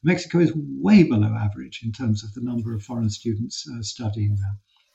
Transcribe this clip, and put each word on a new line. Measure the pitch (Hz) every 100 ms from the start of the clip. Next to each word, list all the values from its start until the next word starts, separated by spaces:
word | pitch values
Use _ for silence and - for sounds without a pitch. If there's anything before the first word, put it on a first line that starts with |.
Mexico | 143 180 - 170
is | 165 160
way | 143 135 175 208
below | 165 113 107
average | 110 107 101 - -
in | 113
terms | 107 127 107
of | 110
the | 101
number | 123 120 113
of | 110
foreign | 101 123 110
students, | 104 117 107 120 - 151
uh, | 120
studying | 107 - 113 107 104 101
there, | 98 101 _ _ _